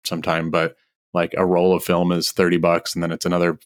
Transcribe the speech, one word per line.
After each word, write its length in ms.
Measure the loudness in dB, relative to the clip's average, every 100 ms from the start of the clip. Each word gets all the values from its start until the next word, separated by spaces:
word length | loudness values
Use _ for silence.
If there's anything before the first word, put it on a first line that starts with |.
sometime, 460 | -10 -6 -2 -2 -2
but, 240 | -2 -2 -6 _ _ _
like, 220 | -2 -2 0
a 80 |
roll 300 | 2 4 4
of 80 | 2
film 260 | 2 0 2
is 180 | 0 -2
thirty 240 | 0 0 2
bucks, 360 | 2 0 -2
and 80 | -6
then 80 | -6
it's 140 | -4 -2
another 320 | 0 0 -2